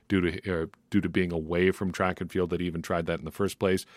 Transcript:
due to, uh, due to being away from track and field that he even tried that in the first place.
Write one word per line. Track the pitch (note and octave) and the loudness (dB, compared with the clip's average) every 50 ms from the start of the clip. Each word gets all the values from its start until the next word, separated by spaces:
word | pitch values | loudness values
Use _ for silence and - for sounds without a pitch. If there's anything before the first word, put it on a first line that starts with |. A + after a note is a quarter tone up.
| _ _ | _ _
due | G2+ F#2+ | 2 2
to, | F2 E2 D#2 - - G2+ F2+ E2 E2 | 2 2 0 -2 -4 -4 -2 -2 -4
uh, | D#2+ - _ _ _ | -6 -8 _ _ _
due | - G2+ | 0 0
to | E2+ F2 | 0 2
being | E2 G2+ F#2 F2 E2+ | 0 0 0 0 -2
away | E2 D#2 D#2 E2+ F2 F#2 F#2+ | -4 -4 -2 2 4 4 4
from | F2+ - G2+ F#2 E2 | 4 2 -2 -4 -2
track | - F#2+ F#2 F2+ - | 0 0 0 0 -2
and | F#2 E2+ | -8 -4
field | - F#2 F2+ E2 | -2 -2 0 0
that | F2+ E2+ | 0 -2
he | F2+ | -2
even | F2+ E2 E2+ E2 | -4 -4 -6 -4
tried | - F#2 E2+ E2+ | -2 -2 -2 0
that | F2 E2+ D#2 | -2 -4 -4
in | D#2+ | -4
the | E2 | -8
first | - - G2+ F#2 - - | -4 -2 -2 -2 0 0
place. | G#2 F#2+ F#2+ F#2 - - - | 2 2 2 2 0 -6 -14